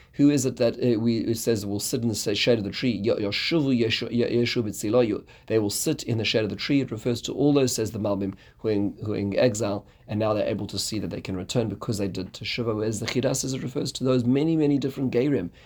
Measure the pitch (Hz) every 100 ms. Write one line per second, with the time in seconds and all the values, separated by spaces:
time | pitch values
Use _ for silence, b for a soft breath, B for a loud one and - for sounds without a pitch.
0 | b - 143 147 123 117 117 120 123 110
1 | 117 113 - 113 - 113 101 104 - 131
2 | 117 101 - 104 - 117 98 - 127 101
3 | 104 - 101 101 - 165 139 123 113 -
4 | 120 117 117 117 120 123 104 101 107 123
5 | 120 98 - B - 110 104 - - 143
6 | - 113 107 117 107 98 - 143 127 107
7 | 127 117 - - 143 143 131 - 107 107
8 | 101 98 98 98 b - 113 104 101 -
9 | 107 104 101 98 127 104 107 101 b b
10 | - 107 110 104 - 104 101 98 - 110
11 | 90 98 - 92 92 127 113 101 - 104
12 | 98 90 92 - 107 - 117 107 107 107
13 | 110 127 127 139 139 131 127 147 175 -
14 | 127 127 117 135 160 160 147 143 135 147
15 | 131 123 143 131 87 b